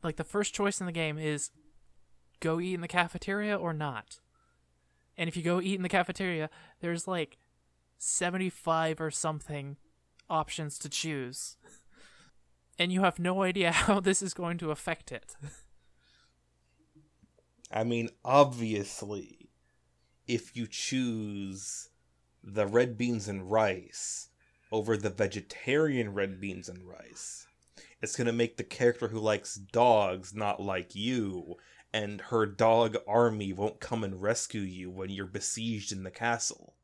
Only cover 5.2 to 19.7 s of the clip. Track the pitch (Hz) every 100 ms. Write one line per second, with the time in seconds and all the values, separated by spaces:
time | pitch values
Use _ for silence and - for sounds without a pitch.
5.2 | 170 175 165 180 185 190 180 190 175 202
6.2 | 190 165 156 - - _ 170 170 180 180
7.2 | 151 - _ _ _ _ _ _ - -
8.2 | 180 185 185 - - 160 160 160 160 -
9.2 | 160 151 - 147 139 139 _ _ _ _
10.2 | _ 160 151 - 151 - 147 - 165 147
11.2 | 123 135 - - - - - - - -
12.2 | - _ _ _ _ - 175 185 190 175
13.2 | 175 190 185 185 175 165 - 202 190 196
14.2 | 190 - 175 170 165 151 - 160 - 120
15.2 | - - 143 - - - _ _ _ _
16.2 | _ _ _ _ _ _ _ 156 151 _
17.2 | _ _ _ _ - - 113 117 117 _
18.2 | - 135 143 123 113 107 101 - 104 202
19.2 | - - - _ _